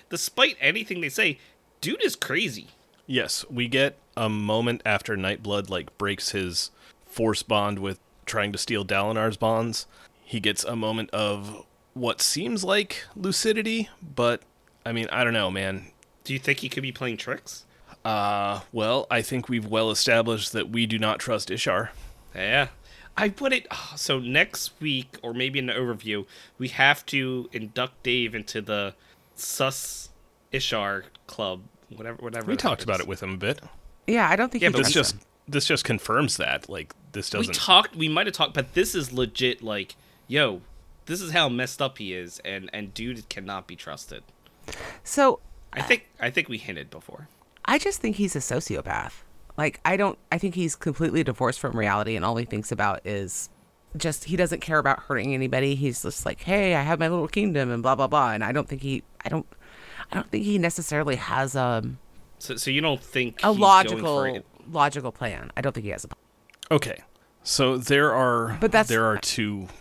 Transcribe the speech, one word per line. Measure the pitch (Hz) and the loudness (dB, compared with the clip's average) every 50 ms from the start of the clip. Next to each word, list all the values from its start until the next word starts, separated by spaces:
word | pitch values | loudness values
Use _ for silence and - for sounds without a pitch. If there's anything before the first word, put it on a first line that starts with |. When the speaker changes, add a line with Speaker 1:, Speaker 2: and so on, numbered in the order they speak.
| - _ | -14 _
Speaker 1:
Despite | - 170 - - - - 262 302 220 - | -6 -4 -4 -4 2 2 2 2 2 2
anything | 135 139 165 220 - - 190 175 | 2 2 2 2 -2 -6 -6 -4
they | 165 143 | -4 -4
say, | - - 220 180 139 - - - _ _ _ _ _ _ | 0 0 0 0 0 -2 -10 -20 _ _ _ _ _ _
dude | - 160 269 - 466 | -6 -6 -4 0 0
is | 311 - | -2 0
crazy. | - - - 131 170 226 175 117 104 - - - _ _ _ _ _ _ | -2 -4 -2 0 -2 -2 -2 -4 -8 -14 -16 -20 _ _ _ _ _ _
Speaker 2:
Yes, | - 135 127 104 - - - - - | -2 0 0 0 0 -2 -4 -6 -6
we | 127 120 123 120 | -4 -2 -2 2
get | 123 131 135 143 139 - _ _ _ | 4 4 4 4 2 -4 _ _ _
a | - 113 110 | -2 0 0
moment | 107 107 104 104 107 113 117 120 120 120 - | 0 0 0 2 2 2 2 2 0 0 0
after | 107 104 98 - - 110 | 0 0 0 0 -2 -4
Nightblood, | 98 95 95 101 - 110 101 101 101 98 95 | -2 0 -2 -2 -2 -4 -2 -2 -2 -2 -2
like, | 95 90 80 - - _ | -4 -4 -4 -6 -8 _
breaks | 101 98 101 95 - - | -2 -2 -2 -2 -4 -4
his | - 101 95 90 85 - - - - _ - - - _ _ | -2 -2 -2 -2 -2 -2 -4 -4 -8 _ -20 -20 -20 _ _
force | - - - 113 110 107 104 - | -16 -4 0 2 2 2 0 0
bond | - 113 104 101 101 101 98 | 0 2 2 2 2 -2 -2
with | 98 98 95 - _ _ _ _ - | -4 -6 -6 -6 _ _ _ _ -10
trying | - - 113 101 101 98 | -4 -2 0 0 0 -2
to | 95 | -4
steal | - - 120 104 98 | -4 -2 -2 -2 -2
Dalinar's | 92 98 98 98 104 110 110 110 113 107 | 0 0 0 2 2 2 2 2 0 0
bonds. | - - 110 113 113 113 117 113 - - - - - - - _ _ _ | 2 2 2 2 2 2 0 -2 -6 -8 -10 -16 -20 -20 -20 _ _ _
He | - - 113 | -8 -6 -2
gets | 98 107 101 - - | 0 0 0 0 -2
a | - 120 | -4 -2
moment | 117 110 110 110 113 110 - | -2 -2 -2 -2 -2 -4 -4
of | - 107 107 104 101 101 101 101 107 - - - _ _ _ _ _ | -2 -2 0 0 -2 -2 -6 -12 -14 -16 -18 -20 _ _ _ _ _
what | 127 123 117 - - | -4 -2 -2 0 0
seems | - - - 147 185 240 240 208 185 | 0 0 0 0 -2 -2 -4 -2 0
like | 185 196 208 208 190 - - - - - | 4 4 4 4 2 -4 -10 -12 -14 -12
lucidity, | 208 185 196 185 - - 226 220 226 214 220 220 226 214 - - - - | -4 -2 0 0 2 2 2 2 2 2 0 0 0 -2 -4 -8 -16 -18
but, | 156 139 - 120 120 120 110 - _ _ _ _ _ _ _ _ | -10 -2 0 2 2 2 0 -4 _ _ _ _ _ _ _ _
I | 117 117 | -6 -4
mean, | 117 113 - - | -4 -2 -2 0
I | 120 123 | 2 2
don't | 120 117 | 4 4
know, | 110 101 92 | 2 2 2
man. | 92 98 98 95 95 95 92 - - _ - _ _ _ _ | 0 0 -2 -2 -4 -6 -10 -14 -20 _ -20 _ _ _ _
Speaker 1:
Do | - 135 | -6 -6
you | 131 | -4
think | 131 - 139 - | 0 0 -2 -2
he | - - | -2 -6
could | - - 135 | -6 -6 -6
be | 131 123 | -6 -8
playing | - 131 123 113 104 | -6 -6 -6 -4 -6
tricks? | - - 135 - - - - - - _ _ _ - - - - _ | -6 -8 -8 -8 -8 -14 -18 -18 -18 _ _ _ -20 -20 -20 -8 _
Speaker 2:
Uh, | 110 110 107 101 101 104 101 101 101 101 95 - - - | -2 0 2 2 2 2 2 0 0 -2 -4 -8 -8 -2
well, | 135 107 110 120 139 - - | 0 2 2 2 2 2 2
I | 120 117 110 | 0 0 0
think | - 135 127 113 - | 0 -4 -4 -4 -2
we've | 123 117 107 | -2 -2 -2
well | 104 110 110 113 113 | 0 0 2 2 2
established | 107 - - - 117 117 113 113 113 107 101 - - | 2 2 4 4 4 4 4 2 0 0 -2 -4 -2
that | 110 - - | -4 -4 -2
we | 110 117 117 | 0 0 0
do | 110 113 110 | 0 0 0
not | 107 107 107 - | 2 0 0 0
trust | - - 117 104 - - | 0 -2 -2 -2 -2 -4
Ishar. | - 110 - - 95 95 113 110 - - - - - - - - - | -4 -2 0 0 0 0 0 -4 -8 -14 -18 -18 -20 -20 -20 -16 -6
Speaker 1:
Yeah. | 90 92 101 117 143 139 127 - - - - - - - - - | -4 0 2 4 4 2 2 -2 -14 -20 -20 -20 -20 -20 -10 -2
I | - 208 208 196 - | 0 0 0 0 0
wouldn't. | 277 269 262 247 - - - | 0 0 0 0 -2 -6 -10
Oh, | - - - 151 | -10 -10 -12 -10
so | 151 - - 143 131 | -8 -2 -2 0 0
next | 127 120 127 151 185 208 - - - - - - | 0 2 4 4 4 2 0 -6 -8 -8 -8 -6
week, | 151 156 139 131 127 - - - - | -4 -4 -2 -4 -4 -8 -14 -12 -10
or | 120 117 | -6 -4
maybe | 123 127 135 135 143 | -2 -2 0 0 -2
in | 127 | -2
the | 127 120 | 0 -2
overview, | 120 127 120 117 107 - 110 104 104 95 - - - - - _ _ | 0 0 -2 -2 -4 -4 -4 -4 -4 -4 -8 -14 -20 -20 -20 _ _
we | 127 131 | -6 -6
have | - - 135 139 143 - - | 2 4 6 6 6 4 0
to | - - 139 131 131 131 127 117 - - | -4 -2 -2 -2 0 -2 -4 -6 -6 -8
induct | 123 110 107 107 127 123 131 - - - | -10 -10 -6 -4 -4 -4 -4 -6 -8 -2
Dave | 127 123 127 120 110 107 | 0 0 0 0 -2 -4
into | 113 104 - - 113 104 | -8 -10 -6 -8 -8 -6
the | 110 107 104 101 98 - _ _ _ _ _ _ _ _ | -4 -4 -4 -4 -6 -8 _ _ _ _ _ _ _ _
Sus | - - - - - 139 131 131 - - - - - - - - - - _ _ _ _ _ - | -12 -10 -8 -2 0 0 0 0 -4 -8 -8 -10 -12 -14 -18 -20 -20 -20 _ _ _ _ _ -6
Ishar | 135 - - - 110 101 101 101 98 92 - _ - _ | -4 -2 -2 -2 0 0 0 -2 -4 -6 -10 _ -20 _
Club, | - - - 110 95 92 92 95 - _ _ _ _ | -18 -8 -6 -4 -4 -4 -8 -12 -20 _ _ _ _
whatever, | 107 107 107 113 117 - - | -18 -14 -12 -12 -12 -10 -12
whatever | 120 110 117 113 | -10 -8 -6 -4
Speaker 2:
We | 175 247 | -2 -2
Speaker 1:
that | - | 0
Speaker 2:
talked | - 220 127 - - | 0 0 -2 -2 -2
Speaker 1:
is. | |
Speaker 2:
about | 117 98 92 | -2 -2 -2
it | - 87 | -2 -4
with | 98 - - | -6 -6 -6
him | 95 95 | -6 -6
a | |
bit. | 92 92 107 143 - - - - - - - - - _ | -4 -2 -2 -2 -4 -6 -16 -20 -20 -20 -20 -20 -12 _
Speaker 3:
Yeah, | - 220 233 208 156 | 0 2 2 4 4
I | 170 | 4
don't | 196 233 254 | 4 2 0
think | - 240 175 | 0 2 2
Speaker 1:
Yeah, | 170 | 4
Speaker 3:
he | - | 4
Speaker 1:
but | 131 | 4
Speaker 2:
This | 135 - | 4 4
Speaker 3:
does | - | 4
Speaker 2:
just, | 160 131 - - 104 | 4 4 4 0 -4
Speaker 3:
them. | - _ _ _ _ - | -12 _ _ _ _ -2
Speaker 2:
this | 143 143 - | -2 0 2
just | - 160 127 - | 4 2 2 2
confirms | - 120 104 - - 107 127 147 113 - | 0 0 0 0 2 2 2 4 2 2
that. | - - 62 65 - - - | 0 0 0 0 -2 -4 -6
Like, | 98 90 76 - - - - - - | -8 -10 -10 -10 -14 -20 -20 -12 -10
this | 101 95 - - | -8 -6 -4 -2
Speaker 1:
We | 104 | -2
Speaker 2:
doesn't | - 95 87 | -2 0 0
Speaker 1:
talked, | - - - 185 185 214 - - | -2 4 8 8 8 8 6 0
we | 165 160 156 | -2 -2 0
might | 156 170 202 | 2 0 0
have | 208 180 | 0 0
talked, | - 165 - - | 0 -2 0 0
but | 151 127 - - | -2 -2 0 2
this | 175 190 - - | 0 2 2 0
is | 185 143 127 123 | -2 -4 -2 0
legit, | 127 127 110 - - 127 123 120 - 117 | 0 0 0 0 2 2 2 2 0 -4
like, | 110 104 101 95 - - - _ _ _ _ _ _ | -6 -4 -4 -4 -8 -12 -20 _ _ _ _ _ _
yo, | 120 147 147 120 98 90 - - - - - - - - - | 2 2 2 2 2 -4 -8 -14 -20 -20 -20 -20 -20 -20 -10
this | - 160 185 | -8 -8 -6
is | 196 165 156 | -6 0 2
how | 175 160 139 | 4 4 4
messed | 120 120 127 123 - - 143 | 2 0 -2 -4 -2 -2 -4
up | 135 135 - | -4 -4 -6
he | 110 95 90 | -8 -8 -6
is, | 90 90 87 - - - | -8 -8 -10 -14 -12 -10
and, | - 98 98 95 - - | -8 -8 -8 -10 -10 -10
and | 104 104 98 95 | -10 -10 -10 -10
dude | - 110 120 127 113 107 - | -8 -8 -8 -8 -10 -10 -12
cannot | - 101 95 95 101 95 90 | -12 -10 -8 -8 -8 -10 -10
be | - 90 | -12 -16
trusted. | 82 - - 73 71 - - 73 - - - _ _ _ - _ _ - - - - - - - - - | -14 -12 -12 -12 -12 -12 -14 -16 -16 -16 -18 _ _ _ -20 _ _ -14 -14 -12 -12 -12 -12 -14 -14 -10
Speaker 3:
So | - - 285 277 269 - - - - - - - - - | -4 2 6 6 6 6 4 -4 -16 -20 -20 -18 -12 -6
Speaker 1:
I | - - | -6 2
think, | - 247 - - - _ - | 2 2 2 0 -10 _ -6
I | 123 120 | -6 -2
think | 127 175 160 - | 0 -2 -2 -2
we | 120 107 | -4 -8
hinted | - - 95 78 69 - | -8 -8 -10 -10 -10 -12
before. | - 80 - - - - 147 - _ _ _ _ _ - - | -16 -18 -18 -18 -18 -18 -18 -20 _ _ _ _ _ -8 0
Speaker 3:
I | - 247 294 | 2 2 2
just | - 403 392 - | 2 0 -2 -2
think | - 226 208 | -2 -2 0
he's | - 202 185 - | 0 0 0 0
a | 143 | -2
sociopath. | 127 - 120 - - - - - - - - - - - - - - - - - - - - | -2 -2 -2 -2 -2 -2 -4 -4 -4 -4 -4 -4 -6 -8 -12 -14 -20 -20 -20 -20 -20 -14 -4
Like, | - 147 151 - - - | -2 -2 -2 -2 0 0
I | 156 185 | 2 2
don't, | 190 202 196 - - - _ - | 4 2 0 0 -4 -4 _ 0
I | 165 | 0
think | - 196 170 | 0 0 0
he's | 175 180 160 - | 0 0 -2 -2
completely | - - 165 139 - 160 165 - 156 156 | -2 -2 -2 0 0 0 2 2 2 2
divorced | 127 123 - 127 117 - - | 2 0 0 0 0 0 0
from | - 135 117 113 | -4 -2 0 0
reality, | 107 104 101 104 104 104 113 | 2 2 2 2 2 0 -2
and | 104 82 | 0 0
all | 104 117 | 0 0
he | 113 117 | 0 -2
thinks | 117 - 104 107 - 120 | -2 -4 -6 -4 -4 -2
about | 101 101 101 95 - - | 0 0 0 0 -2 -4
is | 98 104 101 98 92 - - - - - _ _ _ _ _ _ _ - | -4 -4 -4 -4 -6 -6 -8 -8 -10 -14 _ _ _ _ _ _ _ -8
just, | 156 143 165 147 - - | -4 -2 -2 -2 -4 -4
he | 147 170 | -4 0
doesn't | 180 180 170 175 - | 2 2 2 0 -4
care | - - 160 151 | -2 2 2 2
about | 139 135 139 - | 4 4 2 2
hurting | - - 143 120 101 135 139 | 0 -2 -2 0 0 0 0
anybody. | 131 131 131 127 127 135 139 139 | 0 0 0 2 2 2 2 2
He's | 135 143 139 123 - - | 2 0 0 -2 -2 -4
just | - - - - | -6 -6 -4 -4
like, | 123 - - - | -4 -6 -4 -2
"Hey, | - 190 202 202 185 175 | 0 0 2 4 4 2
I | 147 139 | 2 2
have | 151 165 151 | 2 0 0
my | 165 160 | 2 0
little | 175 175 147 - | 0 0 0 0
kingdom," | - 202 208 208 165 143 135 123 | 0 0 0 2 2 2 0 0
and | 120 117 117 | 0 0 2
blah, | 131 135 | 2 4
blah, | 135 139 | 4 2
blah. | 127 143 147 135 120 107 | 2 4 4 4 4 2
And | 107 110 | 0 -2
I | 101 131 | 0 0
don't | 147 139 - | -2 -2 -2
think | 143 135 | -6 -6
he, | 135 139 135 - - - - - - | -4 -4 -4 -4 -6 -10 -18 -10 -6
I | - | -4
don't, | 147 160 156 - - - - - - - - - - - - - | -4 -4 -4 -6 -14 -20 -20 -20 -20 -20 -18 -16 -14 -14 -12 -6
I | - | -4
don't | 185 - - | -6 -4 -2
think | - 214 214 | -2 0 2
he | 202 208 | 2 2
necessarily | 196 165 170 - - 160 - 151 147 151 143 131 | 4 2 2 0 -2 -4 -2 0 0 2 2 0
has | 120 - - - 127 135 135 131 | -2 -2 -2 0 0 0 0 0
a | 139 127 123 120 113 110 123 131 127 - - - - - - - - | 0 2 2 2 0 -2 -4 -8 -10 -14 -20 -20 -20 -20 -20 -18 -16
Speaker 1:
So, | - - 127 | -10 -8 -6
so | 113 - 135 | -4 -2 0
you | 135 143 | 0 2
don't | 151 156 143 131 - | 2 2 0 0 -4
think | - - 135 127 120 - - - | -4 -2 0 0 0 -2 2 4
Speaker 3:
a | 202 | 4
Speaker 1:
he's | 220 196 | 6 8
Speaker 3:
logical, | 208 196 196 185 185 - - 220 208 | 10 10 10 10 10 6 2 0 0
Speaker 1:
going | 165 147 139 135 131 127 | 0 0 2 0 0 -2
for | 107 | -4
it? | - - - - - - | -8 -12 -20 -20 -18 -8
Speaker 3:
logical | 165 156 143 147 143 147 127 127 - | 2 2 2 2 2 -2 -6 -8 -8
plan. | - 127 113 92 - 62 - - | -6 -6 -6 -6 -6 -10 -8 -6
I | - | -2
don't | 131 139 - | -2 -2 -2
think | - 107 | -2 -6
he | 101 | -6
has | 87 - - | -6 -6 -8
a | - | -12
plan. | - - _ _ _ _ _ _ - _ - - | -14 -16 _ _ _ _ _ _ -20 _ -2 2
Speaker 2:
Okay. | 156 147 - 120 - - - - - _ _ _ _ _ _ | 2 2 2 0 -6 -10 -12 -20 -20 _ _ _ _ _ _
So | - - - 139 127 131 | -2 2 4 4 4 4
there | 127 123 120 139 139 147 151 113 | 2 2 4 6 6 6 6 6
are, | 127 131 127 120 117 113 117 110 - | 6 4 4 4 2 2 0 -2 2
Speaker 3:
But | 214 220 - | 2 4 6
that's | 220 214 - | 4 4 6
Speaker 2:
there | 120 113 113 | 4 4 4
are | 113 107 95 | 4 2 2
two | - - - - 110 107 104 101 92 87 - - | 0 -2 0 0 0 -2 -2 -4 -8 -10 -14 -20